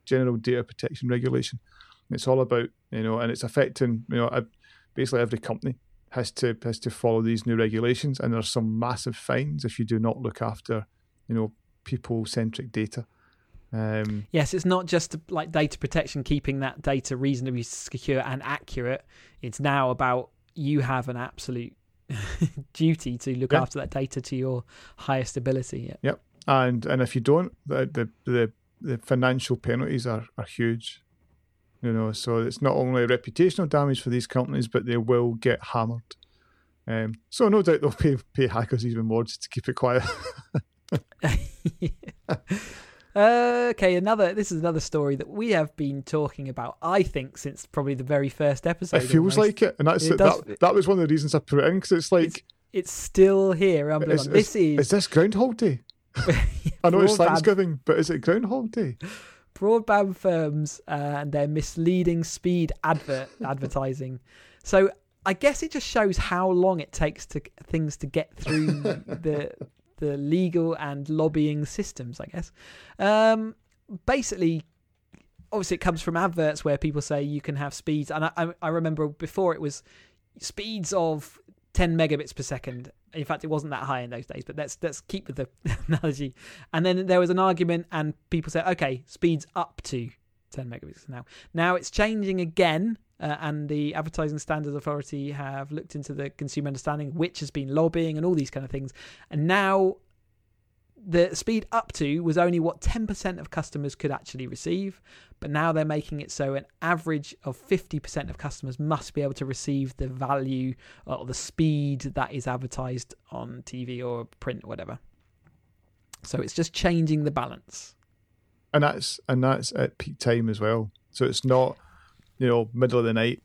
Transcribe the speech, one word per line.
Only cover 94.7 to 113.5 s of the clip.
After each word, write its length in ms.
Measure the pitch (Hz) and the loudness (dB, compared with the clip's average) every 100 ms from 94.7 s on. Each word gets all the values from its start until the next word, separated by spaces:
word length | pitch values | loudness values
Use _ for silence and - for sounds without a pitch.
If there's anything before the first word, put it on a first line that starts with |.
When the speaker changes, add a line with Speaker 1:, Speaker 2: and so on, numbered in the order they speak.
Speaker 2:
Authority 560 | 143 151 147 139 143 139 | -6 -4 -6 -6 -8 -8
have 400 | 143 139 135 139 | -8 -8 -8 -8
looked 240 | 151 - | -10 -10
into 180 | 151 139 | -10 -10
the 180 | 143 139 | -8 -8
consumer 360 | - 143 - 143 | -8 -8 -6 -6
understanding, 440 | 135 - 147 143 | -4 -4 -4 -4
which 240 | 160 170 - | -2 -2 -4
has 120 | 147 | -8
been 200 | 147 135 | -6 -2
lobbying 440 | 147 165 170 160 151 | 2 2 2 0 0
and 100 | 170 | 0
all 80 | |
these 160 | 170 135 | 0 0
kind 140 | 139 | -6
of 60 | 135 | -8
things. 200 | 139 135 - - - - | -8 -10 -14 -20 -20 -8
And 160 | 151 160 | -2 2
now 500 | 196 196 196 190 - _ _ _ _ _ _ _ _ _ _ 202 | 2 4 4 2 0 _ _ _ _ _ _ _ _ _ _ 0
the 300 | 170 180 165 | 2 2 0
speed 300 | - 226 - | -2 -2 -2
up 220 | 226 220 | -4 -4
to 280 | - 147 156 | -2 -2 0
was 180 | 170 160 | 0 2
only 200 | 175 175 | 4 2
what 220 | 165 - | 0 0
ten 260 | - 233 220 | -2 0 -2
percent 320 | 196 190 170 | -4 -6 -6
of 120 | 156 | -8
customers 440 | - 151 151 139 | -8 -6 -6 -6
could 160 | - 151 | -4 -4
actually 360 | 143 - 131 127 | -6 -10 -12 -12
receive, 560 | - 160 180 196 - _ - - _ | -8 -4 -4 -4 -10 _ -20 -20 _
but 120 | 147 | -6
now 200 | 151 165 | -2 0
they're 140 | 160 | 0
making 360 | 156 151 - 147 | 0 -2 -6 -10
it 100 | - | -8
so 240 | - 139 | -6 -4
an 100 | 135 - _ | -4 -8 _
average 560 | 165 175 160 156 143 - | -2 -2 -2 -4 -6 -12
of 120 | - 123 | -12 -10
fifty 420 | - 185 - 151 | -2 -2 -2 -8
percent 300 | - 156 143 | -6 -8 -8
of 80 | - | -8
customers 400 | 147 - 135 127 | -10 -10 -10 -4
must 320 | 151 151 - | -2 -2 -4
be 80 | - | -4
able 140 | 139 | -4
to 100 | 135 | -4
receive 500 | 135 127 - 139 135 - | -6 -6 -4 -2 -2 -4
the 100 | 131 | -8
value, 640 | 127 131 139 135 131 131 127 - - - | -4 -2 -2 -2 -2 -4 -6 -14 -18 -10
uh, 80 | 131 | -8
or 100 | 123 | -8
the 80 | |
speed 640 | 123 - - 160 151 143 135 - | -10 -6 0 2 2 0 -4 -4
that 180 | - 127 | -4 -4
is 140 | 143 131 | -4 -6
advertised 680 | 127 131 - 127 127 - - _ | -6 -6 -6 -6 -8 -10 -18 _
on 320 | 123 117 | -12 -12